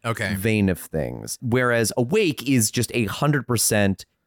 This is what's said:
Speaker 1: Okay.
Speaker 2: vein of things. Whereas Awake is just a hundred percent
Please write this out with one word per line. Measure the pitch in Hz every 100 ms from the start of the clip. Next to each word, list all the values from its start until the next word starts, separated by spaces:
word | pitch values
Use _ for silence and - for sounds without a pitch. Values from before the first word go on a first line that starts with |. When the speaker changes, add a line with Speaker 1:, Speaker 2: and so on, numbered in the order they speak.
Speaker 1:
Okay. | 117 113 101
Speaker 2:
vein | 95 110 107 98
of | 85
things. | - 80 64 60 53 -
Whereas | 123 123 123 117 110 -
Awake | 123 208 190 - 123
is | 131 107
just | - 113 123
a | 104
hundred | - 147 143 117
percent | 117 - 107 101 95 - _